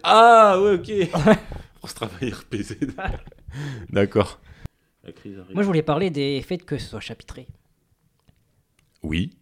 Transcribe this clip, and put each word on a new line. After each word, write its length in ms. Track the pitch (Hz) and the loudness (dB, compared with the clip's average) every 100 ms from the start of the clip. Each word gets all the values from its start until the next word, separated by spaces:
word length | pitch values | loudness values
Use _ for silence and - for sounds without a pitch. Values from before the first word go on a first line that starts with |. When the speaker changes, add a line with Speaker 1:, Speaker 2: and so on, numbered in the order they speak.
Speaker 1:
Ah, 580 | - 214 233 226 214 185 | 4 6 8 8 6 4
ouais, 140 | 202 | 2
ok. 140 | 180 190 | 0 -2
Speaker 2:
Ouais. 500 | 208 175 170 160 214 - - - _ | -4 -2 2 4 4 0 -16 -16 _
Speaker 1:
France 180 | - | -20
Travail, 360 | - 107 90 127 | -12 -12 -8 -8
R 140 | 98 - | -8 -10
P 140 | 107 | -10
Z. 140 | 101 - 131 - 190 - - | -10 -8 -10 -8 -10 -10 -14
<laughs> 580 | - - 135 147 120 82 | -20 -18 -14 -12 -14 -6
D'accord. 500 | 101 101 110 98 - - - - _ _ _ | -2 0 0 -2 -6 -20 -20 -20 _ _ _
La 80 | - | -20
crise 260 | - 104 98 | -20 -20 -20
arrive. 160 | 92 | -8
Speaker 2:
Moi, 80 | 175 | -2
je 40 | 202 | 0
voulais 160 | 160 | 0
parler 280 | 151 151 185 | 0 -2 -2
des 320 | 143 139 139 | -2 -4 -4
faits 220 | - 180 | -6 -10
que 140 | - 147 | -8 -10
ce 100 | - | -10
soit 120 | 107 | -14
chapitré. 460 | - 110 - - 127 - _ _ _ _ _ _ _ _ _ _ _ _ _ _ | -14 -16 -18 -20 -20 -20 _ _ _ _ _ _ _ _ _ _ _ _ _ _
Speaker 1:
Oui, 280 | 78 82 95 - | -6 -4 -6 -10